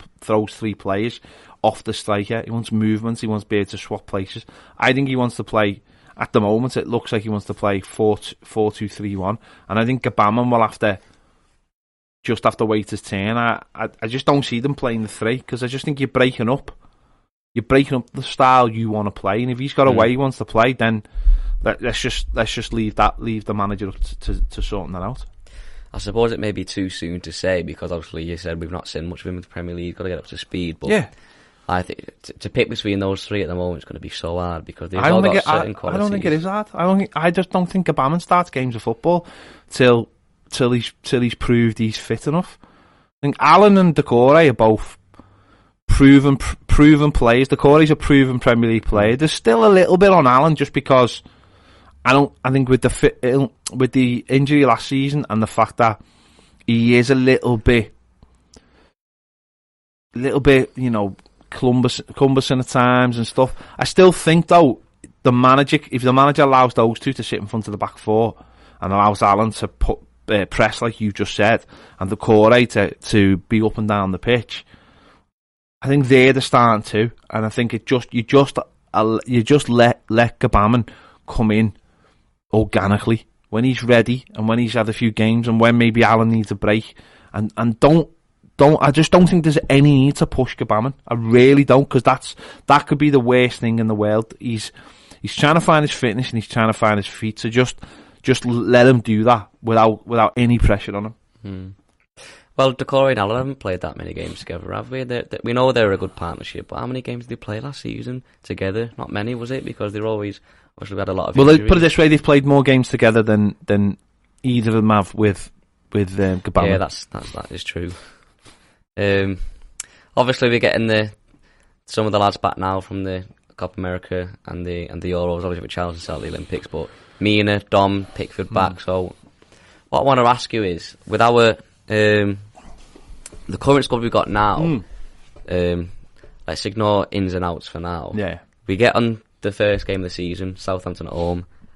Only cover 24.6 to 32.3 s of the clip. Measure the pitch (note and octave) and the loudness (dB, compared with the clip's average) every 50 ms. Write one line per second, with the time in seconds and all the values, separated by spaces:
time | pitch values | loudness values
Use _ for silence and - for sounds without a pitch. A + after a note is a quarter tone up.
24.6 | A2+ - G#2+ G2+ F2+ E2+ F2+ F2+ F2+ G#2 B2+ - - - - - - - - - | -8 -6 -6 -8 -8 -8 -10 -10 -8 -10 -10 -10 -14 -16 -18 -20 -20 -20 -20 -20
25.6 | - - - - - - - - G2 G2+ G2+ A2+ A#2 A#2 A2+ - G#2 G#2+ G2+ - | -20 -18 -18 -18 -18 -14 -12 -10 -10 -6 -2 0 0 0 0 -4 -6 -6 -6 -8
26.6 | F#2 - - G#2 G2 F#2+ - - - E2+ F2 F2+ - E2 D#2+ - - F#2 F#2 F2+ | -10 -10 -8 -6 -6 -6 -8 -8 -10 -10 -10 -10 -12 -12 -12 -8 -4 -4 -2 -2
27.6 | E2+ E2 D#2 - F#2 F2 F2 E2 D#2+ - - D#2+ D#2+ E2+ E2+ E2 - E2+ E2 E2 | -4 -6 -10 -12 -10 -10 -10 -10 -10 -12 -12 -12 -10 -10 -10 -10 -10 -10 -10 -10
28.6 | E2 D#2+ F2+ F2 - - - D#2+ E2 E2+ F2 - - F2+ F2+ F2+ E2+ - - F#2+ | -10 -10 -10 -12 -12 -12 -12 -12 -10 -10 -12 -12 -12 -12 -12 -12 -14 -14 -14 -14
29.6 | F2 F2 F2 F2 F2 F2 E2+ - F#2+ F#2 F2+ D#2 - - - - - - - F2+ | -12 -12 -10 -10 -10 -10 -10 -10 -10 -10 -10 -10 -12 -14 -18 -18 -14 -10 -8 -8
30.6 | F2 E2+ D#2+ - - G3 G#3+ G#3 B2 - - _ _ _ _ _ _ _ _ _ | -6 -8 -8 -8 -4 -2 -2 -2 -2 -4 -10 _ _ _ _ _ _ _ _ _
31.6 | _ - F2+ F2+ F2+ - - - - - - _ - - | _ -4 -4 -4 -4 -6 -10 -14 -16 -20 -20 _ -20 -20